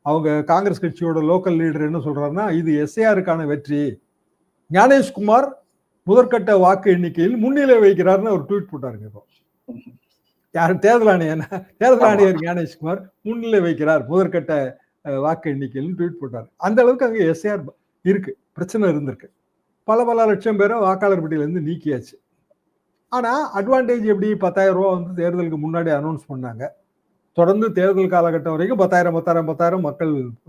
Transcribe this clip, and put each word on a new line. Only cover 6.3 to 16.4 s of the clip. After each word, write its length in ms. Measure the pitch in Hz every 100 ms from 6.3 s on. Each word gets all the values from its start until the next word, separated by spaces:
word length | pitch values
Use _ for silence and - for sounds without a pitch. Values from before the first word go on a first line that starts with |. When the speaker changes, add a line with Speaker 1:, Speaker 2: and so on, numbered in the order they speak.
| 233 185 202
Speaker 1:
வாக்கு 320 | 185 190 196
எண்ணிக்கையில் 460 | 180 175 165 175 240
முன்னிலை 400 | 233 285 269 240
வைக்கிறார்னு" 520 | 202 180 180 190 220
ஒரு 160 | 185 135
ட்வீட் 260 | 202 196 143
போட்டாருங்க 280 | 127 110
இப்போ. 220 | 107 101 _ _ _ _ -
Speaker 2:
ம். 120 | 233 - _ _ _ _ _ _
Speaker 1:
யாரு? 280 | 165 165 185
தேர்தல் 280 | 202 240 214
ஆணையர். 400 | 180 160 156 143 185 - _
தேர்தல் 300 | 240 247 226
Speaker 2:
ஆமா. 40 |
Speaker 1:
ஆணையர் 240 | 208 196 170
ஞானேஷ்குமார் 640 | 170 175 160 - 160 190 - _
முன்னிலை 380 | 208 233 226 214
வைக்கிறார் 460 | 170 156 151 156 123
முதற்கட்ட, 680 | 175 180 180 147 151 131 - _ _ 151
அ, 140 | 135
வாக்கு 300 | 147 160 165
எண்ணிக்கையில் 460 | 139 135 131 156 180
ட்வீட் 240 | 175 170
போட்டார். 300 | 135 113